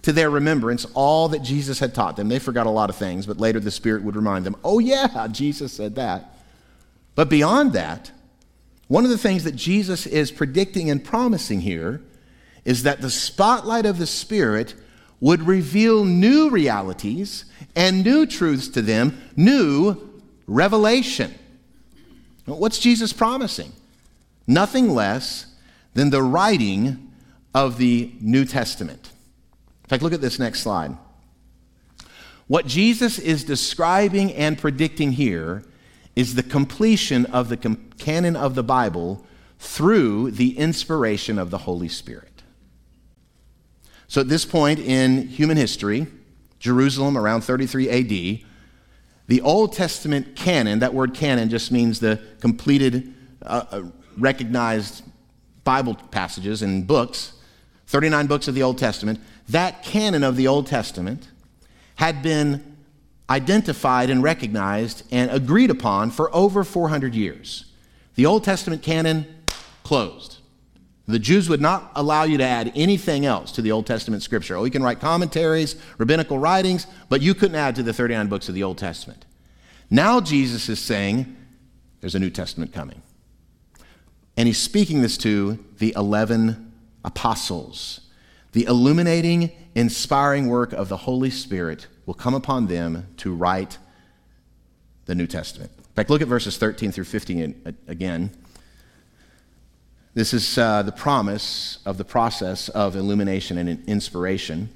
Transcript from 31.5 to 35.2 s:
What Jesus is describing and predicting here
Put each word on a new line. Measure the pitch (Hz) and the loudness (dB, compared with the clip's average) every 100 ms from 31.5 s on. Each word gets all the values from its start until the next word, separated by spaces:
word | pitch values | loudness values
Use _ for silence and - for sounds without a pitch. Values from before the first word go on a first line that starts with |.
| _ _ _ _ _ - - - - _ | _ _ _ _ _ -20 -20 -20 -20 _
What | 143 147 | 0 2
Jesus | 139 220 233 240 - | 2 4 4 0 0
is | 165 156 | -2 -2
describing | 135 135 - - 165 185 208 196 196 | 0 -4 -4 0 2 4 4 2 0
and | 147 151 156 | 0 -2 0
predicting | 156 135 160 - 147 | -2 0 -2 0 -2
here | 127 | 2